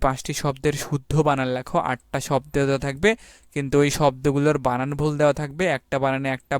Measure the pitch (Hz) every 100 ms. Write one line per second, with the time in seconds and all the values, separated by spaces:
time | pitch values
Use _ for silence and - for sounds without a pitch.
0 | 139 131 - 143 147 135 151 143 - 143
1 | - 151 151 135 127 127 - 175 - 127
2 | _ 139 - 135 - 147 139 139 139 139
3 | 202 233 - - _ 147 139 143 143 -
4 | 147 131 143 139 147 143 127 123 135 143
5 | 151 147 147 143 147 147 185 135 - 139
6 | 135 135 135 131 _